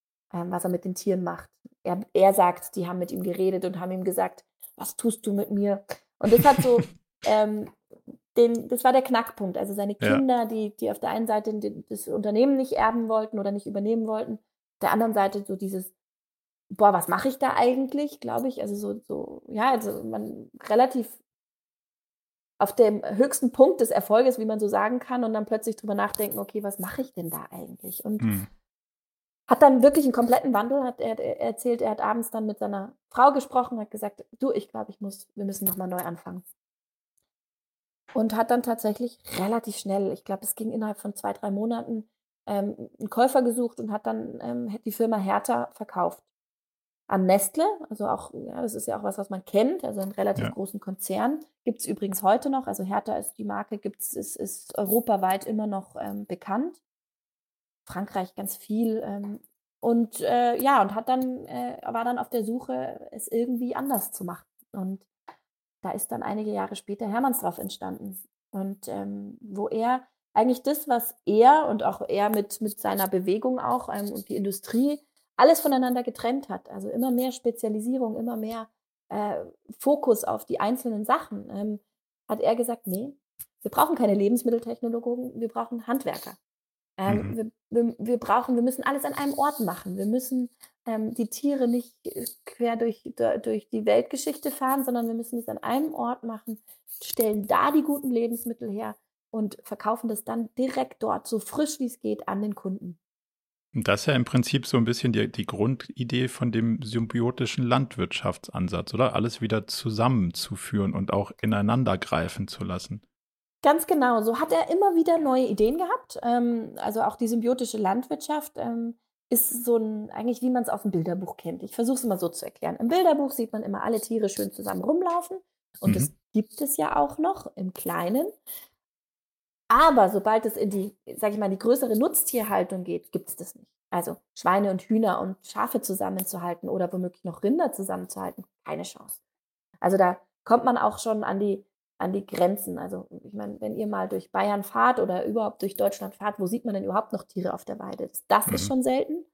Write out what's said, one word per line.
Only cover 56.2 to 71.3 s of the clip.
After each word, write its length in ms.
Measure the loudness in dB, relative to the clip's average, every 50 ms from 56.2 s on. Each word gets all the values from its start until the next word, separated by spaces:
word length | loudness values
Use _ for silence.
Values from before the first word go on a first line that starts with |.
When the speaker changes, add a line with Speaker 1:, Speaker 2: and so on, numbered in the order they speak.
| -8 -10
Speaker 1:
bekannt. 540 | -10 -10 -6 -4 -2 -2 -2 -4 -6 -12 _ _ _ _ _ _ _ _ _ _ _ _ _ _ _ _ _ _ _ _ _
Frankreich 500 | -12 -8 -8 -8 -4 -4 -4 -4 -4 -8
ganz 220 | -10 -10 -10 -10 -12
viel, 440 | -8 -4 -2 0 0 0 0 -2 -4
ähm, 360 | -6 -6 -6 -8 -8 -10 -12 -14 _ _ _ _ _ _ _
und, 400 | 0 2 4 4 4 2 -2 -4
äh, 340 | 0 2 2 4 4 2 2 2
ja, 240 | 4 4 6 6
und 140 | 4 4 0
hat 120 | -4 -2 0
dann, 380 | 0 0 0 -2 -4 -8 -10
äh, 340 | -10 -10 -8 -8 -8 -8 -10 -10
war 180 | -6 -4 -2 -2
dann 140 | -2 -2 -2
auf 120 | -4 -4
der 140 | -4 -4 -2
Suche, 640 | -2 -4 -4 -4 -4 -6 -6 -4 -6 -8 -12 -14 -16
es 160 | -14 -12 -10 -4
irgendwie 480 | -2 -2 0 0 -2 -2 -2 -4 -4
anders 360 | -4 -2 -2 -2 -2 -2 -4
zu 120 | -10 -8 -8
machen. 200 | -8 -8 -10 -14 _ _ _ _ _ -10
Und 320 | -8 -6 -6 -6 -8 -12 _ _ _ _ -20 -20 _ _ _ _ _ _ _ _ _ -8
da 80 | -6
ist 200 | -6 -6 -6 -6
dann 120 | -6 -6 -6
einige 280 | -4 -4 -4 -4 -4
Jahre 240 | -2 -4 -4 -6 -8
später 320 | -12 -10 -10 -8 -6 -4 -2
Hermannsdorf 520 | -2 0 0 0 0 0 -2 -4 -4 -4
entstanden. 600 | -10 -10 -10 -8 -8 -8 -8 -8 -10 -12 -12 -14 -16 _ _ _ _ _
Und, 360 | -8 -6 -6 -6 -6 -8 -10 -8
ähm, 480 | -8 -6 -6 -6 -8 -8 -10 -12 -14 -16
wo 260 | -16 -12 -6 -4 -4 -2
er 340 | -2 0 0 0 0 0 -2 _ _ _ _ _ _
eigentlich 300 | 4 4 4 2 0 0
das, 240 | -2 -2 -2 0 0
was 280 | 0 0 0 -4 -8 _ _
er 420 | 2